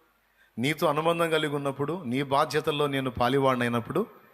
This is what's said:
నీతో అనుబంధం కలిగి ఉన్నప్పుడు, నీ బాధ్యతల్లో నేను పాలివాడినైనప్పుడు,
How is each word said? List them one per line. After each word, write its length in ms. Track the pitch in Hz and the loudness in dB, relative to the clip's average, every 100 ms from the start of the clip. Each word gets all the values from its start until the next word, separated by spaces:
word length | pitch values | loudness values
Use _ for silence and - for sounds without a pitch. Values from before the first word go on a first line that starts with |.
| _ _ _ _ _ - | _ _ _ _ _ -4
నీతో 300 | 127 156 170 | -2 2 2
అనుబంధం 420 | 147 165 170 165 | 2 2 2 2
కలిగి 260 | 156 156 143 | 2 0 -2
ఉన్నప్పుడు, 480 | 139 139 147 175 | -4 -4 -4 -6
నీ 200 | 139 127 | -4 -4
బాధ్యతల్లో 640 | 143 139 151 147 160 147 147 | 0 0 2 0 -2 0 0
నేను 220 | 139 131 | 0 -2
పాలివాడినైనప్పుడు, 1000 | 113 120 139 135 127 120 120 113 139 233 - - | 0 0 2 2 2 0 0 -2 -2 -4 -8 -20